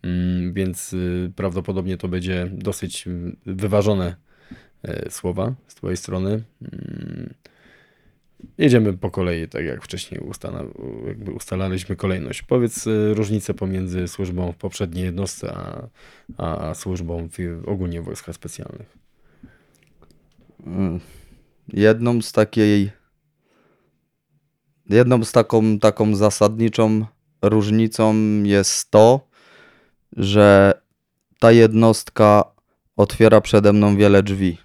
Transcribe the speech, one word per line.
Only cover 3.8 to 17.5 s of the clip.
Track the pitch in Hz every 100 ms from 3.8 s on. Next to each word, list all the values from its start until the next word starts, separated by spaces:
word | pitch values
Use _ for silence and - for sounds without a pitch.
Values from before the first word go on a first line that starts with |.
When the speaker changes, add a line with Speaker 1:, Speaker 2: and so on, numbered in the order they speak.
| 101 101 90 87 _ _ _ - _ _
Speaker 1:
e, | - - -
słowa | - 90 87 104 131 _
z | _
twojej | 95 90
strony. | - 92 95 110 113 _
Mm, | - - - - - - - - _ _ _ _ _ _ _ _ _ _ - -
jedziemy | 151 123 107
po | 90 98
kolei, | 92 90 85 78
tak | - 80
jak | 62
wcześniej | - - - -
ustala-, | - - - 85 71 - - 110 -
jakby | 107 101
ustalaliśmy | - - 92 95 92 90 95
kolejność. | 101 92 71 -
Powiedz, | - 127 120 - -
y, | 110 107
różnicę | 107 104 107 -
pomiędzy | 92 95 95 92 90 87
służbą | - 92 90 90
w | 85
poprzedniej | 98 - 95 85 92
jednostce, | 87 95 - -
a, | 85 90 - 120 _ - _ _ -
a, | 85 80 78
a |
służbą | 82 - 90 85 85 82
w, | - 87